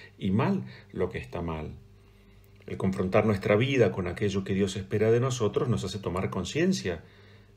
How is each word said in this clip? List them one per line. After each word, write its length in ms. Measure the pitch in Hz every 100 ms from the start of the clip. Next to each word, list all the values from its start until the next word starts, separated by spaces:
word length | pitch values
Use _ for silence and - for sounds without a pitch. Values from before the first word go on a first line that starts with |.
| - -
y 140 | 95
mal 320 | 101 165 196 - - -
lo 180 | 87 90
que 100 | 82
está 240 | - 87
mal. 320 | 85 78 76 - - - - - - - - - -
El 120 | -
confrontar 500 | 95 95 92 110 107
nuestra 280 | 101 101 104
vida 360 | 135 135 101
con 160 | 98 87
aquello 360 | 87 104 95
que 120 | 95 95
Dios 200 | 98 101
espera 360 | 92 104 110
de 80 | 120
nosotros 500 | 131 127 104 - 123
nos 140 | 95
hace 160 | 95 104
tomar 320 | 90 87 -
conciencia, 720 | 95 90 143 185 - 92 82 - - - - -